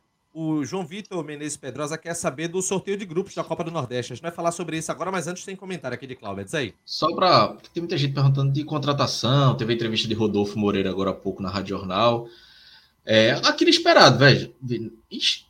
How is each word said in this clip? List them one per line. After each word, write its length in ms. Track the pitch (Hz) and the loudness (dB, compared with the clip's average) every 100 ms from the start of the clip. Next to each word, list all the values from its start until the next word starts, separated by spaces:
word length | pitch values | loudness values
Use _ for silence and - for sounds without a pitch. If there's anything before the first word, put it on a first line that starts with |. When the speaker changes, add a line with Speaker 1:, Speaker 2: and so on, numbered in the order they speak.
| _ _ _ | _ _ _
Speaker 1:
O 300 | 160 160 151 | -6 -2 0
João 220 | 131 190 156 | -2 -4 -6
Vitor 380 | 202 202 185 | -10 -10 -8
Menezes 340 | 151 147 151 - | -8 -8 -8 -8
Pedrosa 400 | 135 120 147 156 | -10 -8 -6 -8
quer 160 | - | -8
saber 340 | - 170 135 165 | -4 -4 -4 -6
do 140 | 185 | -4
sorteio 360 | 185 190 196 196 | -2 -2 -2 -6
de 80 | 202 | -4
grupos 280 | 160 196 | -6 -6
da 100 | 175 | -6
Copa 200 | 156 160 | -6 -6
do 80 | 165 | -6
Nordeste. 420 | 165 123 123 120 | -6 -4 -6 -6
A 20 | 120 | -8
gente 80 | |
vai 80 | 170 | -10
falar 200 | 170 170 | -4 -4
sobre 260 | 170 160 160 | -4 -6 -6
isso 140 | 160 | -6
agora, 200 | 139 175 | -6 -4
mas 160 | 185 160 | -4 -4
antes 160 | 180 | -8
tem 120 | - 190 | -12 -14
comentário 400 | 190 175 131 120 | -10 -10 -8 -10
aqui 120 | 127 | -10
de 80 | 127 | -14
Cláudia. 280 | 104 98 | -10 -8
Diz 100 | 101 | -6
aí. 200 | 160 107 - - | -4 -6 -8 -12
Speaker 2:
Só 280 | - 311 294 | -2 -2 2
pra, 340 | 185 135 104 | 4 6 4
porque 200 | - - | 0 -12
tem 80 | 170 | -8
muita 160 | 165 160 | -4 -2
gente 160 | 139 | 0
perguntando 380 | 139 135 139 139 | 2 2 4 2
de 120 | 143 | 0
contratação, 920 | 147 151 139 143 120 - 113 143 135 107 | -2 -4 -2 0 0 0 2 4 4 2
teve 180 | 110 | 0
a 20 | 117 | -2
entrevista 320 | 113 107 110 | -2 -2 -2
de 60 | |
Rodolfo 440 | 107 107 101 101 110 | 0 0 2 0 0
Moreira 320 | 101 98 95 | 0 2 0
agora 200 | 92 95 | -2 -2
há 40 | |
pouco 280 | 92 98 92 | -4 -6 -6
na 80 | 95 | -4
Rádio 280 | 98 95 95 | -4 -4 -6
Jornal. 500 | 95 92 117 117 117 - - - - - _ _ - | -2 2 2 2 -4 -18 -20 -20 -20 -20 _ _ 2
É, 260 | 110 113 147 285 | 6 6 4 2
aquilo 240 | 294 339 | 2 4
esperado, 480 | - 339 302 156 113 | 4 6 8 8 8
velho. 360 | 139 - - - 127 113 110 - - | 6 6 2 -10 -6 -6 -6 -14 -14
Ixi, 360 | 202 - - _ | -4 -4 -4 _